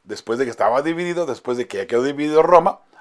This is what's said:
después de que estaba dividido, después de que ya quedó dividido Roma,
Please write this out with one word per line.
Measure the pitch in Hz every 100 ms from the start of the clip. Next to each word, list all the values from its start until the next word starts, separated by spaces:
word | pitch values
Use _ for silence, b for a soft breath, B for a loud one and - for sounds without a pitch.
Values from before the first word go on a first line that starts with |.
después | 95 104 - 117
de | 127
que |
estaba | 113 101 127
dividido, | 156 165 175 170 160
después | 113 - 123
de | 120
que | 98
ya | 98
quedó | 120
dividido | 135 143 151 151
Roma, | 165 175 196 - B B